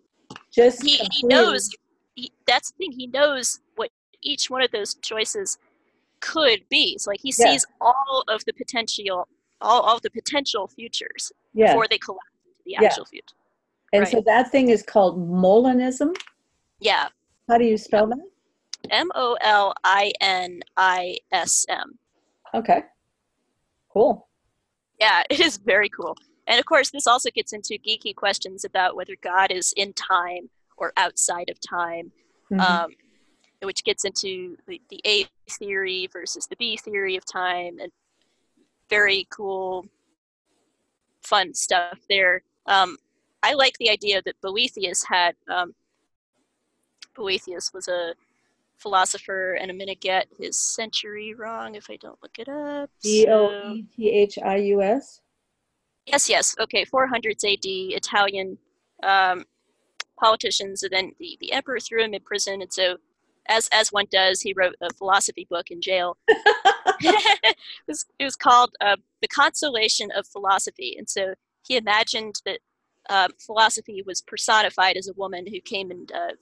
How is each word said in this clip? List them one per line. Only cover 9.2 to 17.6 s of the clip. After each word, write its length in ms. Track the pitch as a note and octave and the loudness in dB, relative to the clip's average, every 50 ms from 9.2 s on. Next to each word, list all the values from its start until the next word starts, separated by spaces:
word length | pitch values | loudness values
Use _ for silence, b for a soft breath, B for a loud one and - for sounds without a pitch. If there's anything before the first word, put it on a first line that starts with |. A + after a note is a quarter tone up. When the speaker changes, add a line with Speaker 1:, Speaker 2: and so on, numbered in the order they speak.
| - _ _ _ _ _ _ - | -6 _ _ _ _ _ _ -4
Speaker 2:
all, 200 | - G#3 A#3 B3 | 2 4 4 6
all 140 | - G#3+ A#3 | 6 4 2
of 60 | A#3 | 2
the 80 | - G#3+ | 0 -6
potential 580 | - A#3 - - D4 C#4+ C#4 - - G#3+ G3 G#3 | -8 -6 -8 -4 -4 -2 -2 -2 -6 -6 -6 -8
futures 640 | _ - A3+ A3+ - - A3+ - - - - - - _ _ _ - | _ -18 -18 -10 -10 -10 -10 -10 -12 -12 -12 -12 -14 _ _ _ 2
Speaker 1:
Yes. 160 | G#3+ A3 F#3+ | 4 6 8
Speaker 2:
before 160 | - A3+ A3 G#3+ | 8 6 4 2
they 100 | - G3 | 0 -2
collapse 260 | - - F#3+ F#3 - _ _ _ _ | -4 -8 -12 -14 -14 _ _ _ _
into 160 | _ _ _ - | _ _ _ -14
the 80 | F3+ | -8
Speaker 1:
Yes. 120 | F#3+ - A3 F#3+ | 2 4 6 6
Speaker 2:
actual 120 | C#3 - - | 6 2 -6
future. 300 | - - - - - _ _ _ _ _ _ _ _ _ _ _ - | -12 -18 -20 -20 -20 _ _ _ _ _ _ _ _ _ _ _ 2
Speaker 1:
And 100 | - G3+ | 4 4
Speaker 2:
Right. 100 | G3+ - | 4 4
Speaker 1:
so 80 | B3 A3+ G#3+ | 2 2 4
that 240 | A3 G#3+ A#3+ B3+ B3+ | 4 4 4 4 4
thing 180 | - C4+ C4 B3 | 2 4 4 6
is 140 | A3+ G#3 | 4 2
called 360 | - - - A3 F#3+ F3+ E3+ F3+ | 2 2 4 6 6 6 4 0
Molinism? 960 | F3 E3+ F3 F#3 F#3 F#3 G3+ A3+ B3 C4 B3+ B3 B3+ B3+ C4 - D4 D#4 F4+ - - - _ _ _ _ _ _ _ _ _ _ | -4 -2 0 4 6 8 8 8 6 6 4 2 2 0 -2 0 -2 -2 -2 -4 -8 -16 _ _ _ _ _ _ _ _ _ _
Speaker 2:
Yeah. 280 | G3+ G#3 F#3+ D3+ C#3+ - _ _ _ _ _ _ _ - | 0 2 2 2 0 -4 _ _ _ _ _ _ _ 2
Speaker 1:
How 80 | A#3 | 4
do 80 | A#3 | 4